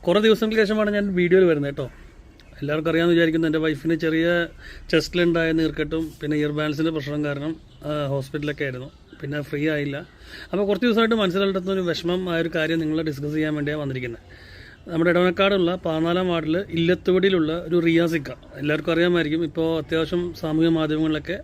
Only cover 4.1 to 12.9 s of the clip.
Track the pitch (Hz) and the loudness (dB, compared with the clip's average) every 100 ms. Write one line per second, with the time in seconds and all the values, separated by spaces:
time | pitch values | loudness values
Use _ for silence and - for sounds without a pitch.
4.1 | 160 170 175 170 - - - - 165 151 | 0 2 0 -2 -8 -20 -18 0 0 2
5.1 | 175 175 170 160 160 156 147 151 160 160 | 0 2 2 2 2 0 -2 -4 -4 -6
6.1 | - 147 151 147 147 151 147 160 156 139 | -8 -4 -2 -2 -2 -4 -2 -2 -2 -6
7.1 | 147 147 139 151 160 - - 151 151 143 | -4 -4 -4 -6 -8 -14 -14 -8 -4 -2
8.1 | 139 135 151 147 147 139 127 131 - - | -4 -4 -6 -6 -4 -6 -6 -14 -18 -20
9.1 | - 143 147 135 143 156 151 143 139 185 | -14 -8 -8 -6 -2 -2 -2 -4 -8 -12
10.1 | - - - - 180 202 202 247 220 226 | -20 -20 -18 -6 -2 0 2 2 4 2
11.1 | 226 190 180 196 190 180 190 175 156 165 | 2 2 2 0 0 -2 -2 -2 -2 -2
12.1 | 185 185 165 165 165 156 165 156 | -2 0 -2 -2 -2 0 0 0